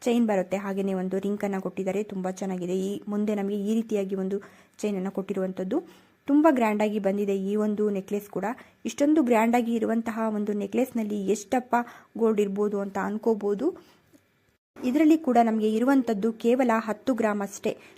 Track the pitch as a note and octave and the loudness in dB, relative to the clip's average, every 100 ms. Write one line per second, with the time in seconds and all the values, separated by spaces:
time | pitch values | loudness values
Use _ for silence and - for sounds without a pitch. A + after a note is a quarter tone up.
0 | B3 A#3+ A3+ G3 F#3 G3 G3 G3 G3 F#3+ | 0 2 2 2 0 -4 -4 -4 -2 -2
1 | F#3 F#3+ G3 G3+ G3+ G3 F#3+ F#3 F#3+ F#3 | -2 -2 -2 -2 -4 -4 -6 -4 -4 -4
2 | G#3 F#3+ F#3 F#3 G3 F#3 F3+ F#3 F#3+ G3+ | -4 -6 -6 -6 -6 -4 -4 -4 -4 -6
3 | - G#3 G#3 G#3 G3 G#3 G3+ A3+ A3+ G#3 | -6 -2 0 -2 -2 -2 0 -2 0 -2
4 | G3 G3 F#3+ G3+ - - _ - G#3+ G3+ | -2 -4 -4 -4 -8 -20 _ -8 -4 -4
5 | F#3+ G3 F#3+ G3 F#3 F#3 F#3+ C#4 - - | -4 -6 -6 -4 -4 -4 -4 -4 -4 -12
6 | _ _ - C#4+ D#4+ B3+ A3+ G#3 G#3+ G#3 | _ _ 2 4 6 6 2 2 0 0
7 | G3 G3+ G3+ G3 F#3+ G#3 G#3+ G#3 G#3 G3+ | 0 0 0 -2 0 0 0 0 0 -2
8 | F#3+ G3+ G3+ F#3+ G3 B3+ - _ - - | -4 -6 -6 -6 -6 -6 -12 _ -8 0
9 | C#4+ D#4 B3 A3+ A3+ A#3+ A#3 A#3 G#3+ A3+ | 4 4 4 4 4 2 2 0 0 0
10 | A3+ A3 A3 G#3+ G#3 G#3 G3+ A3 B3+ A#3+ | -2 -4 -2 -2 -2 -4 -2 -2 -2 -2
11 | G#3+ G#3 G3 A3 - B3+ B3 A#3+ A#3+ - | -4 -2 0 -2 -2 -2 0 0 -2 -10
12 | - B3 A3+ G#3+ G3+ G3 G#3 G3+ G3 G3 | -14 0 2 4 2 0 0 -2 -4 -4
13 | F#3+ G#3+ A#3 G#3+ G3+ G3+ C#4+ - - _ | -4 -2 0 0 0 -2 -2 -4 -10 _
14 | _ _ _ _ _ _ _ - B3 C4+ | _ _ _ _ _ _ _ -8 0 4
15 | D#4 D#4+ C#4+ A#3+ A#3 A3 G#3+ A3 B3 C#4 | 6 6 4 4 4 2 2 2 4 2
16 | A#3 G#3+ A3 A3+ A#3 B3+ B3 A3 A3 G#3+ | 2 0 -2 0 2 2 2 2 -2 -4
17 | - A#3 A3+ G#3 G3 - G#3+ - - | -2 0 0 -2 -4 -6 -6 -6 -10